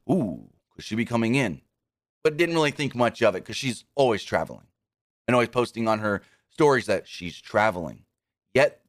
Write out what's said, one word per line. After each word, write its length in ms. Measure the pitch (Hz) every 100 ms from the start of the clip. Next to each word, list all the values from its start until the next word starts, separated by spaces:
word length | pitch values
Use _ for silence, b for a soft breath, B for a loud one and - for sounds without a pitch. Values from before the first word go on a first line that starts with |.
| -
"Ooh, 380 | 190 107 62 52 _ _
could 100 | -
she 100 | -
be 100 | 110
coming 300 | 110 120 113
in?" 260 | 131 120 73 _ _ _ _ _ _
But 120 | 156 151
didn't 180 | 170
really 160 | 165 151
think 240 | 127 139
much 280 | 123 117 -
of 120 | 110
it 100 | 92
'cause 120 | - 110
she's 280 | 135 107 -
always 300 | - 135 104
traveling 420 | - 92 80 58 _ _ _ _ _ _ -
and 60 |
always 160 | 123 117
posting 360 | 123 120 117 113
on 100 | 110
her 240 | 107 98 b b b
stories 380 | - 147 131 107
that 200 | 95 -
she's 320 | - 87 -
traveling. 680 | - 107 107 90 76 53 _ _ _ _ _
Yet 320 | 127 143 -